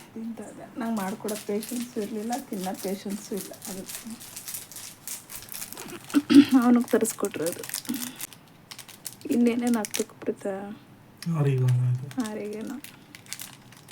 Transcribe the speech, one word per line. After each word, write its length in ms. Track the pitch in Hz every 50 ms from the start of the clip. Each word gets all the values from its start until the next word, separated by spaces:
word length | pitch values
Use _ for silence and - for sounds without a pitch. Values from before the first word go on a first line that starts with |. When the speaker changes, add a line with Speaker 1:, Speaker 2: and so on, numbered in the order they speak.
| - - -
Speaker 1:
ತಿಂತಾ 300 | 226 226 226 226 - 214
ಇದ್ದೆ. 360 | - - - - - - -
ನಂಗ್ 180 | 233 226 226 214
ಮಾಡ್ಕೊಡೋ 380 | 190 185 208 - - 214 214
ಪೇಷನ್ಸು 680 | 208 - - 202 208 226 - - 240 233 240 - 233
ಇರ್ಲಿಲ್ಲ, 300 | 208 202 226 214 214 226 240 277 - -
ತಿನ್ನೋ 240 | - 196 180 202 240
ಪೇಷನ್ಸು 600 | - - 190 190 196 - 208 190 202 - - 226
ಇಲ್ಲ. 160 | 190 - - - - - -
ಅದಕ್ಕೆ 680 | 185 190 185 - - - - 226 226 - - - - - - - - - - - - - - - - - - - - - - - - - - - - - - - - - - - - - - - - 294 285 - 247 277 - - 247 262
ಅವನಿಗೆ 300 | 233 240 240 240 240 -
ತರಿಸ್ಕೊಟ್ರೆ 540 | - 220 - 220 - - - 160 - - 151
ಅದು. 180 | 170 180 - - - - - - - - 139 - - - - - - - - - - - - - - - - - - - - - - - - - 302
ಇನ್ನೇನೇನ್ 440 | 285 233 240 233 226 240 240 247 240
ಹಾಕ್ಬೇಕು 400 | 233 208 - - - 214 - -
ಪ್ರೀತ? 300 | - - - 208 - - 208 196 196 202 202 208 - - - - - - - - - - 175 165 156
Speaker 2:
ಆರಿಗಾನೋ 520 | 143 139 135 127 127 127 127 123 127 123
ಅದು. 400 | 123 127 - - - - 240 214
Speaker 1:
ಆರಿಗಾನೋ. 520 | 214 214 208 208 214 214 220 - 233 254 294 - - - - - - - - - - - - - - - - - - - - -